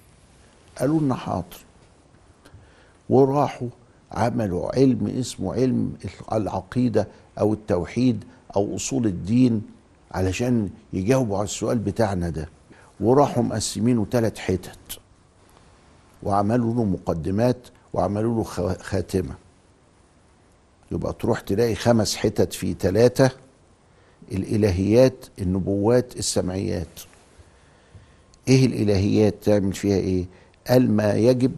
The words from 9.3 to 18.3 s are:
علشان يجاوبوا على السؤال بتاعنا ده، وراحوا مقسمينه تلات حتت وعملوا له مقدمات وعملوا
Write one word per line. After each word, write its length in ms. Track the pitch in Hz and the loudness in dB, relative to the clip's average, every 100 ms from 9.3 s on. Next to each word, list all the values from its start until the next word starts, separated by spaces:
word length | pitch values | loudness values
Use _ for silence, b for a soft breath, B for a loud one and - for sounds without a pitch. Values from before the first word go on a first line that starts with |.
| 117 127 113 107 - _ _ _ | 2 4 2 -6 -16 _ _ _
علشان 580 | 90 95 90 123 120 98 - B | -4 -2 -2 0 0 -2 -8 B
يجاوبوا 440 | 92 95 131 123 98 | -4 0 0 0 -2
على 60 | |
السؤال 340 | 104 - 113 123 | -4 -4 -2 -2
بتاعنا 520 | 101 92 107 95 87 | -2 0 0 0 -4
ده، 200 | 78 76 - _ B B B | -6 -10 -14 _ B B B
وراحوا 440 | 110 139 143 - | 2 4 4 2
مقسمينه 640 | 113 113 - 101 113 123 98 | -2 -2 -6 -2 0 0 0
تلات 260 | 123 110 - | 0 -2 -4
حتت 600 | - 92 - - - - _ _ _ _ b b b b b b b b | -4 -4 -4 -18 -18 -20 _ _ _ _ b b b b b b b b
وعملوا 500 | 95 101 101 123 117 | -4 0 2 0 0
له 100 | 117 | 0
مقدمات 760 | 110 87 - 85 78 98 120 123 - - b | 0 -2 -2 -4 -2 0 0 0 -6 -20 b
وعملوا 420 | - 90 101 113 | -4 -2 -2 -2